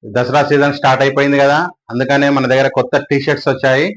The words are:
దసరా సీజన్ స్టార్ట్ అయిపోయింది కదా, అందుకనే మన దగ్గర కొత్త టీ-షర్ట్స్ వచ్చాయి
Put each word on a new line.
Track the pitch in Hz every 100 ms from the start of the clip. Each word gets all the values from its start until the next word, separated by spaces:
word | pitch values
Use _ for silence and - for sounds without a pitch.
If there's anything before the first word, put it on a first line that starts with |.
| 110 104
దసరా | 123 143 143
సీజన్ | 147 143 139
స్టార్ట్ | 135 131 139
అయిపోయింది | 139 143 143
కదా, | 139 147 175 - _
అందుకనే | 120 127 139 143 143
మన | 127
దగ్గర | 131 135 131
కొత్త | 127 143 -
టీ-షర్ట్స్ | 143 139 143 -
వచ్చాయి | 131 139 131 170